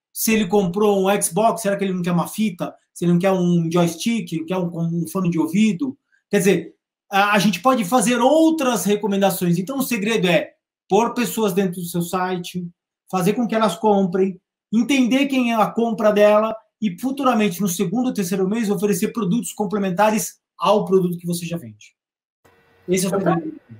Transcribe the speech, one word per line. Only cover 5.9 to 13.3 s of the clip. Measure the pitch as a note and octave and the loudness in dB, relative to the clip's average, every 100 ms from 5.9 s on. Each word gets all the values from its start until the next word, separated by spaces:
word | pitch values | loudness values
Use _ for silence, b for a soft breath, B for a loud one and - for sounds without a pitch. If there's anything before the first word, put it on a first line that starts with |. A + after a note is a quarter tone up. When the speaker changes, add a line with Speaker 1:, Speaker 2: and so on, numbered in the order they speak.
| - _ _ - | -8 _ _ -2
Speaker 1:
Quer | G3+ | 2
dizer, | F#3 E3 - _ _ _ - | 2 2 -2 _ _ _ -4
a, | G3 G#3 | 0 2
a | G#3 | 4
gente | G#3 - | 2 2
pode | C4 B3+ | 2 2
fazer | F3 B3 A3 B3 | 2 2 2 2
outras | B3+ D#4 D#4+ D#4+ B3+ G#3+ | 4 6 4 2 0 0
recomendações. | F#3+ G#3 G#3+ G3 G3 - F3+ E3+ | 0 0 0 2 0 0 0 0
Então, | F#3+ C#4 | -2 -4
o | |
segredo | C4 A#3 G3+ G#3+ F3 | -4 -2 -2 0 2
é | D#3+ - _ _ _ - | 0 0 _ _ _ 0
pôr | G3 A#3 | 2 2
pessoas | A#3+ A3+ A3 G#3 | 0 -4 -2 -2
dentro | F3+ F#3+ F3+ | 0 -2 -4
do | E3+ | -8
seu | F3 | -6
site, | E3+ F#3 F#3 F3+ F3 F3+ F3 _ _ _ - | -4 -4 -4 -6 -8 -10 -10 _ _ _ -6
fazer | F#3 F3+ | -2 0